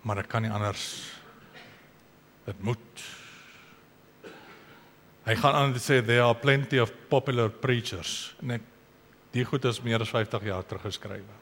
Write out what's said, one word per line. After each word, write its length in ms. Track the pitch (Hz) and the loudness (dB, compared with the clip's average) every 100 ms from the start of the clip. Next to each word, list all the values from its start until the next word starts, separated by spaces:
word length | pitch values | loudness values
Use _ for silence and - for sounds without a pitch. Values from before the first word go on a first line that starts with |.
Maar 160 | 110 101 | -4 -4
ek 80 | 101 | -2
kan 140 | 117 | -2
nie 100 | 110 | -2
anders. 580 | 104 104 98 - - - - - - - - - - - - _ - _ _ - | -2 -2 -4 -8 -10 -14 -18 -20 -20 -20 -20 -20 -20 -20 -20 _ -20 _ _ -14
Dit 160 | 95 | -8
moet. 160 | 98 120 - - - - - - - - - - - _ _ _ - - - - - - - _ _ _ - | -6 -6 -8 -18 -16 -16 -20 -20 -20 -20 -20 -20 -20 _ _ _ -20 -20 -20 -20 -20 -20 -20 _ _ _ -2
Hy 100 | 113 | 2
gaan 180 | 143 | 4
aan 200 | 143 139 | 4 2
te 60 | 123 | 0
sê, 260 | - 135 113 | 2 2 6
"There 160 | 120 | 6
are 140 | 120 117 | 6 4
plenty 440 | 139 139 131 131 | 4 2 4 2
of 120 | 113 - - | 2 -2 0
popular 400 | 139 135 123 110 | 2 2 0 0
preachers." 880 | 104 131 123 - 92 80 - - - | 0 -2 0 -2 -8 -8 -8 -10 -10
En 100 | 135 | -8
ek, 100 | 120 - - _ _ _ - _ | -8 -10 -20 _ _ _ -20 _
die 140 | 120 123 | -4 -2
goed 200 | 143 127 | 0 0
is 160 | 113 | -2
meer 200 | 120 113 | 0 0
as 80 | 110 | 0
vyftig 340 | 120 107 110 | 0 0 -4
jaar 220 | 104 92 92 | -4 -6 -6
terug 160 | 98 | -8
geskrywe. 520 | 104 - 101 101 101 104 | -8 -10 -12 -14 -16 -20